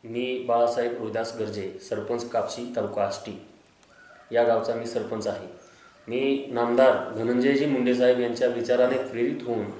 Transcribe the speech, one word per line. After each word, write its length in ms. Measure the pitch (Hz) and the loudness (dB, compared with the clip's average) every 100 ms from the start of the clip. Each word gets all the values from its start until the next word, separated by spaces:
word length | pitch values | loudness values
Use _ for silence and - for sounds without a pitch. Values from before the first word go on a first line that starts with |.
मी 420 | 117 117 127 127 120 | -6 -4 -4 -4 0
बाळासाहेब 500 | 117 120 120 120 120 | 4 4 2 0 -2
रोहिदास 340 | 110 110 113 117 | -4 -4 -4 -4
गर्जे, 420 | 104 101 95 - - | -6 -4 -8 -10 -6
सरपंच 400 | 107 - 120 117 | -6 -2 -4 -2
कापशी, 440 | 117 - - 120 - | -2 -2 -6 -6 -4
तालुका 280 | 104 - | -4 -2
आष्टी 420 | 98 - - 92 - - _ _ _ - - - - | -2 -4 -10 -12 -16 -20 _ _ _ -20 -20 -20 -2
या 120 | 117 | 2
गावचा 300 | 120 113 - | 4 2 0
मी 120 | 117 113 | -4 -4
सरपंच 420 | 120 107 110 104 | -4 -4 -4 -4
आहे. 360 | 98 - - - - - - - | -6 -8 -16 -20 -20 -20 -20 -6
मी 380 | 120 139 139 139 | -2 0 0 -2
नामदार 680 | 120 120 120 131 120 - 110 | -2 2 6 6 6 -2 -4
धनंजयजी 480 | 113 123 131 139 147 | 0 2 2 2 2
मुंडे 300 | 135 123 123 | 2 2 4
साहेब 240 | 123 123 | 4 4
यांच्या 280 | 120 117 127 | 2 0 0
विचाराने 500 | 117 117 123 123 131 | 0 0 4 4 2
प्रेरित 380 | - 117 117 - 120 | -2 -2 -2 -2 -4
होऊन 200 | 113 101 | -4 -4